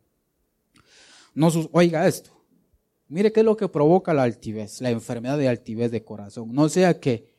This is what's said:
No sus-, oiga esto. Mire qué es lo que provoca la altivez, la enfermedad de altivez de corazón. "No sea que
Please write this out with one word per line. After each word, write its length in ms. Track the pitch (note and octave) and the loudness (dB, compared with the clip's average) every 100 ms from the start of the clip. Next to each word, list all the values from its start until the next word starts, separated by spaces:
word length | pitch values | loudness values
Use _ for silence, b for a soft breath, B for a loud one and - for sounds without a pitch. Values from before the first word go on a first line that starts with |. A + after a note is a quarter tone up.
| _ _ _ _ _ _ _ b b b b b b | _ _ _ _ _ _ _ b b b b b b
No 160 | C3 E3 | 0 2
sus-, 180 | E3 D#3+ | 2 0
oiga 340 | E3+ F3 D#3+ F3+ | 2 2 2 0
esto. 240 | - - _ _ _ _ _ _ _ _ | -2 -8 _ _ _ _ _ _ _ _
Mire 220 | D#3 G#3+ | -2 0
qué 100 | G#3+ | 2
es 60 | A3 | 2
lo 100 | G#3+ | 2
que 120 | F#3+ | -2
provoca 460 | D3+ D3 F3+ F3+ | 2 4 4 2
la 80 | D3+ | 0
altivez, 580 | B2 A2+ A2+ G#2+ G#2+ - | 0 -2 -10 -10 -12 -8
la 100 | B2+ | -4
enfermedad 460 | A#2 A2 A#2+ A#2+ D3 | -4 -6 -8 -4 -2
de 120 | C3 | 0
altivez 420 | A#2+ - A2 A#2+ | -2 -6 -6 -4
de 120 | A2+ | -4
corazón. 520 | - G#2 G2+ A#2+ A2+ | -10 -14 -16 -14 -6
"No 160 | B2+ D3+ | 0 0
sea 280 | F3 F#3 D#3 | 2 2 2
que 360 | C#3 A2+ - | -2 -4 -8